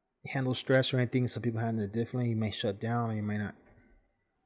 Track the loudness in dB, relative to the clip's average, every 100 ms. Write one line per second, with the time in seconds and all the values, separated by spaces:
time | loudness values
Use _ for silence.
0 | _ _ -6 -2 0 0 4 4 4 2
1 | 2 2 0 0 -2 0 0 0 -2 -2
2 | -2 0 0 0 0 0 -2 -2 -2 0
3 | 0 -2 -2 -2 -4 -8 -20 -20 -20 -20
4 | _ _ _ _